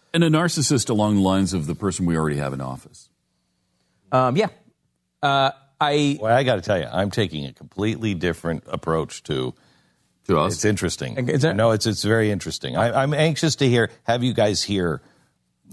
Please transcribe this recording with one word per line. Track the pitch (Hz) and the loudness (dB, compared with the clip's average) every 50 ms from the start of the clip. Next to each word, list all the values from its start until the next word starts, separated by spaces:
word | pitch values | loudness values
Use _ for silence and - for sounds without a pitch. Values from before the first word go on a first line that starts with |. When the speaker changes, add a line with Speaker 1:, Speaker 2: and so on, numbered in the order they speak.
| _ _ - | _ _ 0
Speaker 1:
And | 170 | 2
a | 170 160 | 4 4
narcissist | 156 156 175 170 - 165 131 - 147 117 - - | 4 4 2 2 0 0 0 2 2 0 0 0
along | 113 104 104 104 104 | 0 0 2 2 2
the | 101 | 4
lines | 95 95 95 95 95 85 | 4 4 4 2 2 0
of | 95 87 73 | -2 -2 -4
the | 78 82 | -4 -4
person | - 104 95 85 - 90 | -4 -4 -4 -2 -2 -2
we | 85 82 | 0 0
already | 80 78 76 71 | 0 0 -2 -2
have | 71 71 67 | -2 -4 -6
in | 67 67 | -6 -6
office. | 67 65 67 - - - - - - _ _ _ _ _ _ _ _ _ _ _ _ _ _ _ _ _ _ _ _ - | -8 -10 -10 -14 -16 -20 -20 -20 -20 _ _ _ _ _ _ _ _ _ _ _ _ _ _ _ _ _ _ _ _ -2
Speaker 2:
Um, | 131 127 127 127 127 | 0 2 2 4 2
yeah. | 185 220 175 - _ _ _ _ _ _ _ _ _ _ _ _ - | 2 0 0 -4 _ _ _ _ _ _ _ _ _ _ _ _ -4
Uh, | 147 143 139 139 135 131 - - _ _ _ - | -2 0 2 2 2 0 -2 -6 _ _ _ -2
I | 156 147 147 151 147 143 143 - | 0 2 2 2 2 2 0 0
Speaker 3:
Well, | 107 110 117 | 0 2 2
I | 131 139 | 4 4
gotta | 127 117 92 | 2 0 0
tell | 85 - 101 87 | 0 0 0 0
you, | 71 55 | -2 -2
I'm | 62 90 101 98 | -2 -2 -2 -2
taking | - 120 104 - 78 76 71 | 0 -2 -2 -2 -4 -8 -10
a | 65 | -10
completely | - - - - - 95 104 110 107 - 113 107 98 | -12 -16 -20 -14 -6 -4 -2 -2 -2 -2 -2 -4 -2
different | 80 87 87 82 - - 85 82 - - | -2 -2 -2 -2 -4 -4 -6 -6 -6 -8
approach | - - 80 - 82 80 80 73 - - - - | -10 -10 -6 -4 -2 -2 -2 -2 -4 -10 -12 -8
to | - 73 65 64 62 - _ _ _ _ _ _ _ _ _ _ _ _ _ _ | -6 -4 -4 -4 -6 -8 _ _ _ _ _ _ _ _ _ _ _ _ _ _
Speaker 1:
To | - 92 78 | 0 2 2
us? | 76 98 - | 2 0 0
Speaker 3:
It's | - - | 0 0
interesting. | 107 104 92 95 82 - - 69 62 - 131 123 120 | 0 0 0 -2 -4 -4 -4 -8 -8 -6 -6 -4 0
Speaker 2:
Is | - 131 | 0 2
that | 135 165 185 | 2 2 2
Speaker 3:
No, | 107 110 117 | 2 2 2
it's, | 110 104 - | 2 2 0
it's | 113 101 - - | -2 -2 -2 0
very | 101 113 113 110 104 | 0 2 2 2 0
interesting. | 101 90 - 80 - - - 65 64 | 0 -2 -4 -8 -8 -8 -8 -6 -2
I, | 85 110 120 - 135 | -2 0 0 0 0
I'm | 135 143 151 | 0 0 0
anxious | 143 156 165 147 - 170 156 131 | 2 0 0 0 0 0 -2 0
to | - 143 123 | 2 2 2
hear, | 123 120 113 - - - _ | 4 2 2 0 -4 -6 _
have | - 117 123 | -2 -2 0
you | 120 127 101 | 0 0 0
guys | 113 107 107 98 82 | 2 2 2 2 0
hear | - - 104 95 87 85 73 67 - _ _ _ _ _ _ _ _ _ _ _ _ - | -2 -2 -2 0 0 0 -2 -4 -8 _ _ _ _ _ _ _ _ _ _ _ _ -10